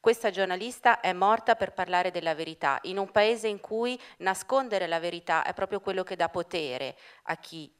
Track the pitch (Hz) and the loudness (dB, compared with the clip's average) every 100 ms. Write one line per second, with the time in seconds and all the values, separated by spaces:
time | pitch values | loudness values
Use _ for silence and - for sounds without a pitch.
0 | 226 233 220 185 190 185 226 - 240 220 | 2 2 0 0 -2 -2 -6 2 4 4
1 | 185 180 196 226 - 226 190 - 180 180 | 0 2 4 4 4 2 0 -4 0 2
2 | 180 175 165 156 160 160 147 135 - 190 | 0 -2 -2 -2 -6 -2 0 0 -2 -6
3 | 196 208 214 233 220 202 - 220 240 247 | 2 4 4 2 -2 -6 -6 -2 -2 -4
4 | - - 185 190 - 269 254 202 175 165 | -12 -4 -2 -2 0 0 2 -2 0 -2
5 | 170 170 - 165 - 175 190 202 196 185 | -2 -6 0 0 0 -4 -4 -4 -4 -4
6 | 180 180 165 180 170 175 147 127 135 - | -4 -2 -2 -2 -4 -4 -4 -6 -8 -10
7 | - - - 165 - 165 151 | -20 -18 -10 -10 -8 -16 -16